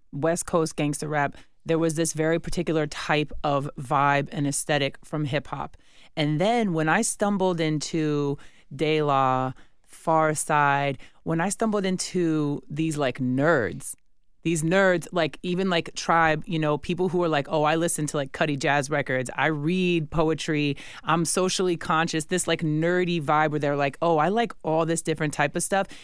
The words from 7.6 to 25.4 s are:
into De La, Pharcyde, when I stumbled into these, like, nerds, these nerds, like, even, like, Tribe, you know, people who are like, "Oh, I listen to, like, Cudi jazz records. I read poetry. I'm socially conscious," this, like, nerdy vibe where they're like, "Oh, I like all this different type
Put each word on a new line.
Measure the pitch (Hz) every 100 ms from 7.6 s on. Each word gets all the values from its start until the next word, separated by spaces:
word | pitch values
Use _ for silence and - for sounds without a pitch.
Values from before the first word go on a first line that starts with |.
into | 156 151 - 165 151 147 143 139 - - -
De | 135 156 156
La, | 147 135 131 127 131 - - - -
Pharcyde, | - - 160 156 156 - 151 143 139 143 131 - -
when | 165 165
I | 190
stumbled | - 226 208
into | 190 180 - 185 165 156 147 143 -
these, | 151 160 147
like, | 135 123
nerds, | 127 127 151 151 98 131 - - - _ - -
these | 160 170
nerds, | 160 190 190 175 -
like, | 175 156 -
even, | 180 180 190
like, | 165 -
Tribe, | - - 165 160 156 -
you | 165
know, | 151 147
people | - 175 185
who | 175
are | 170
like, | 151 139
"Oh, | 156
I | 151 165
listen | 165 160 151
to, | 151
like, | 135
Cudi | - 156 139
jazz | 151 143 135
records. | 147 139 131 127 -
I | 143
read | 151 151 185 180 170 151
poetry. | 156 156 156 - 151 147 139 - -
I'm | - 165 156
socially | - 185 - 185 165
conscious," | - 160 165 160
this, | 151 180 -
like, | 165
nerdy | 165 151 165 180 180 175
vibe | 143 151 156
where | 147
they're | 143 143
like, | 139 -
"Oh, | 170 160
I | 156
like | 220 233 -
all | 165 160 165
this | 165
different | - 151 151
type | -